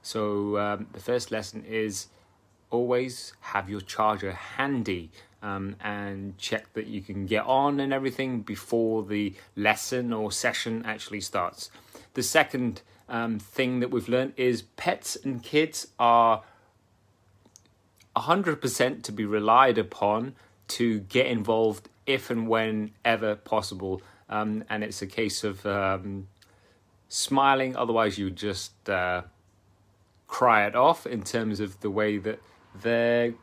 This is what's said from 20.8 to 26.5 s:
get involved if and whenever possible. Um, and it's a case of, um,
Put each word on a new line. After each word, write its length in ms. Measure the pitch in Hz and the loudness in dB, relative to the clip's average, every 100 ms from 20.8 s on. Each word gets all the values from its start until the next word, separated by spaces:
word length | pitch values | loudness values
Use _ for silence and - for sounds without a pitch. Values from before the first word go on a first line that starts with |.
| 117 107 | 0 0
get 240 | 95 120 | 0 2
involved 640 | 131 117 107 113 110 107 - _ | 2 0 2 4 2 0 -14 _
if 240 | - 131 - | -2 -2 0
and 180 | 117 110 | -4 2
whenever 880 | 113 110 107 107 _ 123 113 107 | 2 2 -2 -4 _ 0 2 0
possible. 680 | 104 - 110 98 95 95 95 - - - | -4 0 -2 -2 -6 -6 -6 -10 -20 -6
Um, 340 | 107 107 107 - | -4 -2 -4 -4
and 120 | 107 | -6
it's 200 | 104 98 | -6 -8
a 60 | 95 | -8
case 360 | - 107 - | -2 -2 -2
of, 220 | 107 95 | -4 -4
um, 640 | 104 101 95 95 98 98 95 _ _ | -2 0 0 -2 -6 -10 -12 _ _